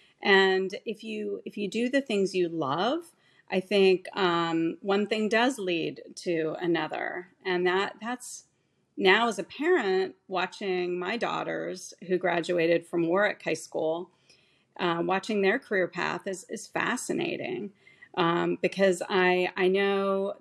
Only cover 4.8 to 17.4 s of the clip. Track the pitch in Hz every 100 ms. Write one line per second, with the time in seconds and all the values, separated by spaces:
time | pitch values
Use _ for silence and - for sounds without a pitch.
4.8 | 202 202 208 220 214 220 247 262 185 170
5.8 | 151 139 - - - 165 156 156 175 165
6.8 | 156 - - 180 180 _ 190 180 180 185
7.8 | 202 - 220 247 - - - _ _ _
8.8 | _ - 190 208 233 202 175 - 311 359
9.8 | 202 190 190 - - 190 185 - 202 185
10.8 | 180 180 180 226 202 165 165 165 165 185
11.8 | - - 170 180 180 170 170 175 165 170
12.8 | 170 175 165 185 208 - 170 160 - 160
13.8 | 160 165 185 _ _ _ _ _ _ -
14.8 | 180 170 170 190 - 208 190 196 - 196
15.8 | 175 175 156 156 - 185 - - - 170
16.8 | 170 240 - - - -